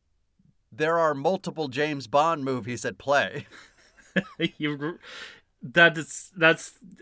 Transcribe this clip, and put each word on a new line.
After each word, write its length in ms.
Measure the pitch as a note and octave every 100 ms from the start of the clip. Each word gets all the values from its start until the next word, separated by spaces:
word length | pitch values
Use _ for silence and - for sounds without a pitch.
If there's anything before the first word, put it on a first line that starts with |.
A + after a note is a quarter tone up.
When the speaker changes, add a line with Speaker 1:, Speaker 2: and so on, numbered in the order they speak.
| _ _ _ _ _ _ _
Speaker 1:
there 260 | A2+ D#3 E3+
are 160 | D#3+
multiple 540 | C#3 D#3 F#3+ E3+ D#3 C#3+
James 380 | B2 D3+ C#3+ A2
Bond 380 | C#3 E3 D#3+
movies 400 | C3 B2+ G#2 A#2+
at 140 | B2 G2+
play. 480 | - C#3 F#2+ C#3+ -
<laughs> 40 | - - _ _ _ _ F#3 - - E3+ -
Speaker 2:
You, 400 | D3+ C#3+ D3+ F3 - - - - _ _
that 340 | D3 E3+ E3+ D#3+
is, 360 | C#3+ - - F3+
that's 360 | D#3+ E3 - - - -